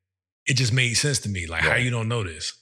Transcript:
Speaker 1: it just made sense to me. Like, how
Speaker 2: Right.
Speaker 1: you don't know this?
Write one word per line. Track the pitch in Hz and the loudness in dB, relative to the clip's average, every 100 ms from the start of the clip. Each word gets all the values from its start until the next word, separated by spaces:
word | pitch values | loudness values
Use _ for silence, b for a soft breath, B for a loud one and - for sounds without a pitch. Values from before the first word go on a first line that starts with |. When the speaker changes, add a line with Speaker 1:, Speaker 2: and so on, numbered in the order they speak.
| _ _ _ _ - | _ _ _ _ -2
Speaker 1:
it | 135 | 2
just | 123 | 2
made | 123 123 110 | 2 2 2
sense | 147 131 | 0 0
to | 104 | -2
me. | 95 85 | -4 -4
Like, | 82 | 0
how | 87 | 2
Speaker 2:
Right. | 117 | 2
Speaker 1:
you | 123 | 2
don't | 120 110 | 0 -2
know | 120 | -2
this? | 92 78 - - | -4 -8 -10 -8